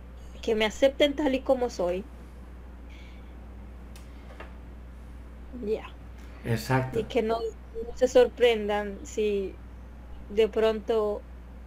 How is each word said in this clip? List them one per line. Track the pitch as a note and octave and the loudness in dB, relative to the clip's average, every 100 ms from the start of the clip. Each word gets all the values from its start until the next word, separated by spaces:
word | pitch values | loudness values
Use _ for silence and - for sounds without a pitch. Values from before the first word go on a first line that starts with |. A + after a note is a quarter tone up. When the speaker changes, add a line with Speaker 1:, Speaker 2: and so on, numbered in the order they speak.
| - - - - | -16 -14 -14 -6
Speaker 1:
que | - | 0
me | A3 G#3+ | 2 2
acepten | - C#4 - D4 C#4+ | 6 6 8 4 6
tal | D4 | 2
y | C4 | 4
como | - C4 A#3+ | 4 4 2
soy. | - F3 F3+ - - - - - - - - - - - - - - - - - - - - - - - - - - - - - - - - - - - B3 G#3 | 0 0 0 -4 -12 -16 -16 -16 -16 -16 -16 -14 -14 -14 -16 -16 -14 -14 -14 -14 -14 -14 -14 -14 -16 -14 -14 -14 -14 -14 -14 -14 -14 -14 -14 -14 -14 -12 -6 -2
Ya. | G#3+ - - - - - - A#2+ | -2 -4 -12 -14 -14 -14 -8 -2
Speaker 2:
Exacto. | A2 - C3 B2+ A2+ | 0 2 2 2 -2
Speaker 1:
Y | - | 0
que | B3 | 2
no, | A3 A3+ | 2 2
no | A3+ - - A4+ A3+ - | -2 -8 -10 -8 -8 2
se | B3+ | 6
sorprendan | B3+ A#3+ - A#3+ A3 G#3 G#3 G#3 G3 | 8 8 8 6 6 2 0 0 -6
si | - A3+ G#3+ G3+ F#3+ - - - - - - - - | -6 0 2 2 -2 -6 -14 -14 -16 -16 -14 -12 -2
de | G3+ G#3+ | 4 4
pronto | A3 A3 A3 A3 A3 G#3 G#3 - - - - | 6 4 4 2 2 2 0 -6 -14 -14 -14